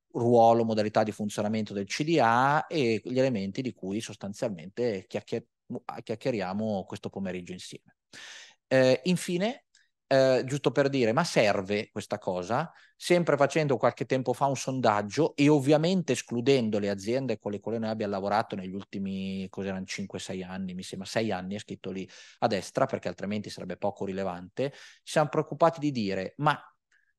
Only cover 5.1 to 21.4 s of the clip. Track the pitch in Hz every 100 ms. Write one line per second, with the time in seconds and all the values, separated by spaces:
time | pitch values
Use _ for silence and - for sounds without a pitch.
5.1 | 104 - 117 - _ _ 123 - - -
6.1 | 110 139 113 90 101 110 98 90 104 98
7.1 | 98 95 90 87 90 - - _ _ _
8.1 | - - - - _ - 131 127 131 185
9.1 | 175 - 175 208 285 _ _ _ _ -
10.1 | 135 131 127 127 143 151 139 139 139 110
11.1 | 123 175 156 110 101 95 104 - - -
12.1 | 104 - 90 90 123 170 - - _ -
13.1 | 175 160 139 139 160 147 123 123 - 135
14.1 | 131 127 123 139 131 - 131 120 104 104
15.1 | 113 160 - 143 151 131 151 165 190 160
16.1 | 123 - 120 120 135 110 104 101 98 95
17.1 | 127 131 107 107 101 - 113 110 110 101
18.1 | 98 98 104 113 101 92 95 95 101 98
19.1 | 95 95 95 92 - 98 95 95 - 98
20.1 | 95 - 95 90 92 95 90 92 - 92
21.1 | 117 113 92